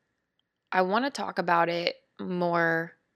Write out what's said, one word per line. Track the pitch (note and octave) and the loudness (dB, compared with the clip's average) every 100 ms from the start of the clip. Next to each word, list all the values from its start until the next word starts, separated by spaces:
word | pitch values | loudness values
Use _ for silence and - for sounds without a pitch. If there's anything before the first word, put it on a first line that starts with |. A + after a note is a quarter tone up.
| _ _ _ _ _ _ _ | _ _ _ _ _ _ _
I | F#3 | 0
wanna | F#3 A3 C#4 | 2 0 -2
talk | - F#3+ F#3 | -4 -6 -4
about | F3+ E3+ E3+ | 2 2 2
it | E3+ E3+ - _ - | 0 -4 -6 _ -12
more | F#3+ F3+ F3 E3+ E3 E3 E3+ - _ | -6 -2 0 2 2 0 -4 -12 _